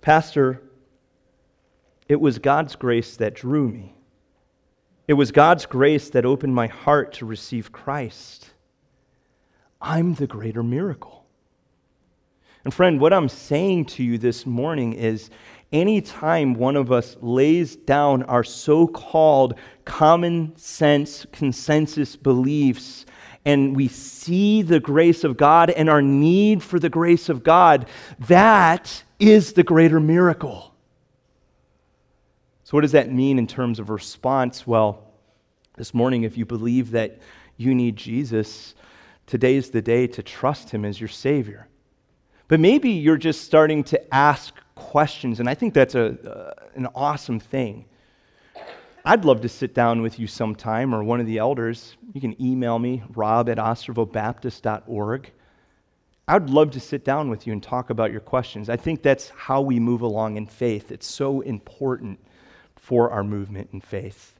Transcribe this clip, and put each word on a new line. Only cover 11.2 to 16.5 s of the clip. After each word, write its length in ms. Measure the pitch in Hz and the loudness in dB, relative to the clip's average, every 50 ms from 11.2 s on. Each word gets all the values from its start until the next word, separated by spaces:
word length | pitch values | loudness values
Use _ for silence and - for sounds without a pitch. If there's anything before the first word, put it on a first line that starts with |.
| _ _ _ _ _ _ _ _ _ _ _ _ _ _ _ _ _ _ _ _ _ _ _ _ _ _ _ _ _ | _ _ _ _ _ _ _ _ _ _ _ _ _ _ _ _ _ _ _ _ _ _ _ _ _ _ _ _ _
And 80 | - - | -10 0
friend, 260 | - 185 - 160 135 | 2 2 2 4 4
what 140 | 139 160 190 | 4 4 4
I'm 160 | 190 156 131 | 4 2 -2
saying 560 | - - - - 147 147 180 196 190 175 151 | -6 -8 -8 -4 -4 -2 0 0 0 -2 -2
to 180 | - - - 127 | -4 -6 -6 -4
you 140 | 120 120 | -4 -4
this 280 | 113 113 123 117 120 - | -2 -2 -2 -4 -4 -8
morning 460 | 131 120 120 135 156 165 147 123 117 | -6 -6 -4 -4 -4 -4 -4 -4 -4
is, 380 | 113 - 117 110 110 107 - - - - - - - - _ _ | -4 -4 -4 -4 -4 -4 -10 -16 -20 -20 -20 -20 -20 -20 _ _
anytime 840 | - 151 175 202 220 208 202 - - - - 156 170 165 147 135 | -2 0 2 2 0 0 -2 -6 -14 -6 -2 0 0 0 0 0